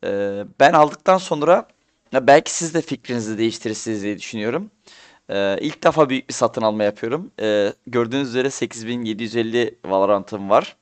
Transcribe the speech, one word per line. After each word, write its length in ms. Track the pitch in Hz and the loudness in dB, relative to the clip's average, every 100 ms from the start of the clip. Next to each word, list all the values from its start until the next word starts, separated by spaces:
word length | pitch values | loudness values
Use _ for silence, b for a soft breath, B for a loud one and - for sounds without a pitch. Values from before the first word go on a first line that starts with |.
E, 380 | 90 101 101 101 101 _ | -4 -4 -4 -6 -12 _
ben 120 | 143 | 6
aldıktan 460 | 156 151 127 - 190 | 8 4 2 2 2
sonra, 500 | 185 156 147 190 233 _ _ _ _ | 2 -2 4 2 2 _ _ _ _
ya 140 | 131 131 | 0 6
belki 280 | 143 165 | 6 6
siz 200 | - 165 | -6 -4
de 80 | 160 | -4
fikrinizi 560 | 151 139 - 123 110 110 | -4 -10 -6 -6 -4 -2
değiştirirsiniz 640 | 113 110 117 107 - 107 | -2 -2 -8 -6 -6 -6
diye 160 | 101 104 | -4 -8
düşünüyorum. 520 | - 113 107 139 208 _ b b b b _ | -8 -6 -4 -4 -8 _ b b b b _
E, 300 | 98 98 98 | -2 -2 -2
ilk 240 | 139 - | -4 0
defa 240 | 170 156 143 | 0 4 2
büyük 200 | 131 - | 2 -6
bir 60 | |
satın 280 | - 117 - | -2 -2 0
alma 220 | 110 107 | 0 2
yapıyorum. 460 | 104 104 113 139 202 - | 0 -2 -4 -4 -6 -6
E, 320 | 107 104 101 - - | -2 0 0 -4 -6
gördüğünüz 420 | 120 117 131 135 | -2 -2 -2 -4
üzere 220 | 120 127 | -2 -2
sekiz 360 | - 117 117 113 | -2 -8 -8 -8
bin 180 | 123 | -6
yedi 180 | 113 107 | -6 -6
yüz 140 | 117 113 | -4 -2
elli 420 | 113 117 117 - | -2 0 -2 -4
Valorant'ım 680 | - 95 98 101 98 104 98 | -2 0 2 0 -2 -10 2
var. 260 | 107 - - | 2 2 -12